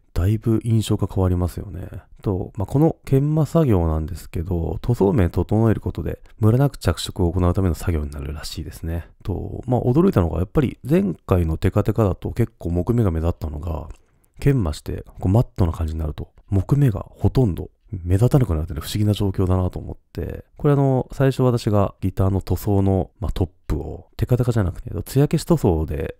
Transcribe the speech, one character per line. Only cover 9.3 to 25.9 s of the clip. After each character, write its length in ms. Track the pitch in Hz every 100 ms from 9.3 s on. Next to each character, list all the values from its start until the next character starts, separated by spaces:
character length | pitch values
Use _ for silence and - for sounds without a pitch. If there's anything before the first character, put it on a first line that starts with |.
| 90 92 - -
ま 120 | 123
あ、 20 |
驚 280 | - 127 190
い 40 |
た 80 | -
の 80 | 85
が、 100 | 82
や 60 |
っ 20 | 90
ぱ 140 | -
り 180 | 131 - 123
前 260 | 170 196
回 320 | 160 - 92 82
の 100 | 80
テ 160 | 95
カ 100 | 104
テ 100 | 104
カ 120 | 107
だ 100 | 104
と 160 | 85 98
結 220 | 85 113 _
構 120 | 85
木 240 | 87 87
目 80 | 120
が 80 | 104
目 80 | 80
立 120 | 82
っ 40 | -
た 140 | 76
の 80 | 76
が、 300 | 85 78 71 - _ _ _ -
研 240 | 139 135
磨 100 | 85
し 100 | -
て、 220 | - - - -
こ 40 |
う、 40 | 95
マ 120 | 104
ッ 60 | - -
ト 100 | 85
な 60 |
感 160 | - 80
じ 60 |
に 40 | 80
な 80 | 76
る 80 |
と、 160 | - - _ -
木 280 | 101 - 139
目 160 | 143
が 140 | 98 -
ほ 180 | - 101
と 160 | -
ん 120 | 120 82
ど 140 | 78 _ -
目 260 | 92 85 95
立 140 | 120
た 80 | 147
な 80 | 127
く 80 |
な 60 | 80
る 40 |
っ 20 | 80
て 60 |
い 20 |
う 20 | 76
の 60 |
は 60 | -
不 20 |
思 60 | 104
議 60 |
な 80 | 107
状 160 | 101 101
況 180 | 95 90
だ 100 | 92
な 140 | 92
と 80 | -
思 140 | -
っ 40 | - _
て、 320 | - 82 82 - -
こ 100 | 151
れ、 80 |
あ 20 | 143
の、 320 | 139 131 -
最 180 | - 135
初 120 | 131
私 280 | 127 120 -
が 240 | 104 98 -
ギ 120 | 95
タ 140 | - 95
ー 40 |
の 100 | 95
塗 160 | - 90
装 260 | - 101
の、 280 | 98 95 - -
ま 80 | 80
あ、 40 |
ト 120 | -
ッ 40 | 95 _ -
プ 100 | 76
を、 300 | 73 69 - -
テ 100 | -
カ 100 | 120
テ 80 |
カ 60 | 123
じ 80 | 113
ゃ 60 |
な 80 | 90
く 100 | -
て、 80 | -
艶 380 | 95 - 135 143
消 100 | 160
し 60 |
塗 120 | - 160
装 300 | 110 82
で 300 | 78